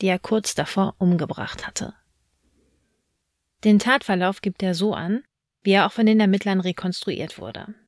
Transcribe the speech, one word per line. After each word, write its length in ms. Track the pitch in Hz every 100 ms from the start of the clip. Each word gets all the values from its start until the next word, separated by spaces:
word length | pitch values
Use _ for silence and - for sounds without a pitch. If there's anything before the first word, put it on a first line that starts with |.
die 80 | 190
er 100 | 185
kurz 360 | - 220 -
davor 400 | - - 196 190 -
umgebracht 680 | 180 170 147 - - - -
hatte. 280 | - - - _ _ _ _ _ _ _ _ _ _ _ _ _ _ _ _
Den 140 | 214 208
Tatverlauf 600 | 233 277 - 185 180 196
gibt 220 | 196 -
er 120 | 190
so 180 | 170 208
an, 300 | - 170 233 - _ _ _
wie 100 | 196
er 140 | 196 180
auch 60 |
von 140 | - 220
den 140 | 220
Ermittlern 400 | 202 196 202 190
rekonstruiert 800 | 180 175 185 180 - - 156 -
wurde. 360 | - - - 214